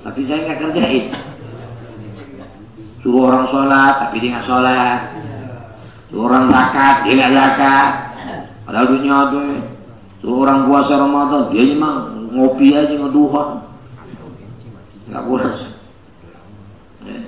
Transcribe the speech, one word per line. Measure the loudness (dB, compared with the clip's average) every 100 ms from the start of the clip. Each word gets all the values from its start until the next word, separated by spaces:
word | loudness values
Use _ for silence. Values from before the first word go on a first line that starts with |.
Tapi | -12 -8 -4
saya | -4 -4
nggak | -6 -4
kerjain. | 0 0 0 -2 -10 -12 -16 -16 -16 -16 -18 -18 -18 -16 -16 -18 -18 -20 -20 -20 -20 -20 -6
Suruh | 2 4 4
orang | 4 2
sholat, | 0 2 4 4 2
tapi | -2 -4
dia | -4 -6
nggak | -2
sholat. | 0 2 2 0 -2 -6 -12 -14 -12 -14 -16 -18 -20 -20 -20 -12
Suruh | -4 2
orang | 2 4
zakat, | 4 4 2 4 4 4
dia | 4
nggak | 4 4
zakat. | 4 4 4 4 2 0 -8 -14 -12 -12 -14 -18 -8
Padahal | 0 2
duitnya | 2 2 2
ada. | 2 0 -4 -6 -8 -16 -20 -20 -20 -12
Suruh | -4 0
orang | 2 2 4
puasa | 2 2 2
Ramadan, | 2 0 0 0 0 2
dia | 2
emang | 2 -2 -4 -8 -10 -8 0
ngopi | 0 6 6 6
aja, | 2
ngeduha. | 0 0 2 2 2 -4 -8 -14 -20 -20 -20 -20 -20 -20 -20 -20 -20 -20 -20 -20 -20 -14
Nggak | -10
puasa. | -4 -2 -2 -6 -14 -18 -20 -20 -20 -20 -20 -20 -20 -20 -20 -20 -20 -20 -18
Ya. | -16